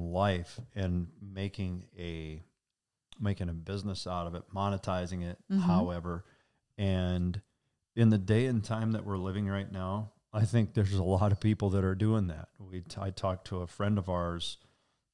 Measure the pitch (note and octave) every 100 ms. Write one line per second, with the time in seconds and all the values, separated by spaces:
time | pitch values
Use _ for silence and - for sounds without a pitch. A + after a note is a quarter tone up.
0 | E2+ F2 G2+ F2+ E2+ - A#2+ G#2 F#2+ F2
1 | E2+ - G2+ F#2+ G2 - F#2 F2+ F2+ -
2 | F2 E2 D#2 D#2+ - _ _ _ _ _
3 | _ - G2+ G2 F2 E2 E2 G2+ G2 F#2
4 | F2+ F2+ E2+ E2+ - G2 G2+ G2 - F#2
5 | F2+ F2+ F2 F2 - G3 F2+ F2 F2 F2
6 | - E2+ - _ _ _ _ - G2 F#2+
7 | F2+ F2+ F2 F2+ - _ _ _ _ -
8 | A2+ G#2+ F#2+ A2 C3 A#2 G2 A2 A2+ A2
9 | G2 G2 F#2 F#2+ G2+ G2 G2 F#2+ F#2 G2+
10 | G#2+ - _ A2 G#2+ A#2+ G#2+ - G2 G2
11 | F2+ F#2+ G#2 G2 A2 G#2 G#2 G2 F#2+ F#2+
12 | A2 A2 F#2 D#2 - - G2 F#2 F2 -
13 | G2 F#2+ F#2+ F2+ - F#2+ F2 - G2+ G#2
14 | F#2 F2 F2 E2+ E2+ - _ _ _ _
15 | _